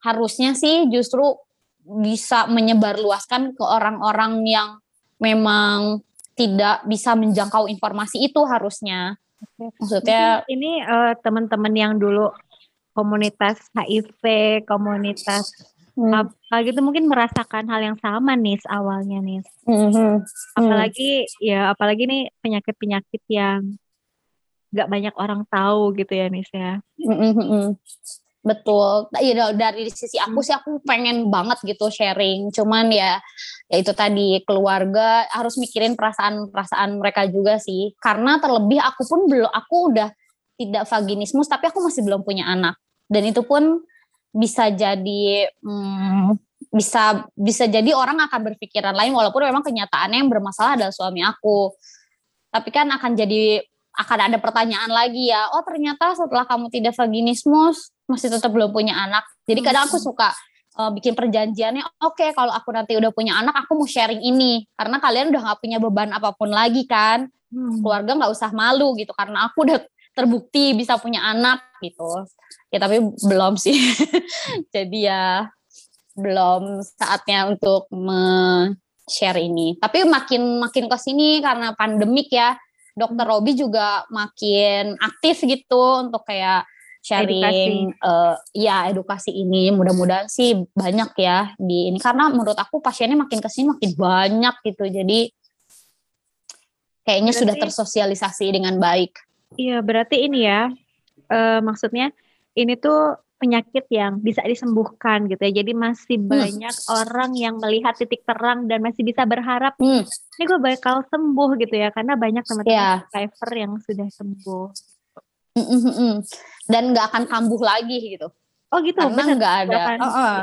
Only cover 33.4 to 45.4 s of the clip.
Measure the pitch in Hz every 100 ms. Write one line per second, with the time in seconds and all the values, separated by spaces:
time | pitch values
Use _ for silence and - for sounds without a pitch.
33.4 | - - _ 190 190 196 208 202 202 190
34.4 | 190 196 196 190 190 196 220 226 233 220
35.4 | 233 233 240 - 226 240 214 214 202 208
36.4 | 208 196 190 - 202 202 202 202 196 185
37.4 | 202 214 214 185 202 - 233 208 240 302
38.4 | 294 240 208 277 262 - 247 330 381 269
39.4 | 226 220 - 339 349 220 214 214 _ _
40.4 | _ _ 214 208 214 220 202 202 208 269
41.4 | 294 - 330 359 349 285 208 196 196 196
42.4 | 175 185 175 180 _ _ _ 208 208 220
43.4 | 240 285 302 330 330 _ _ _ _ 214
44.4 | 226 - 220 196 202 196 190 202 202 202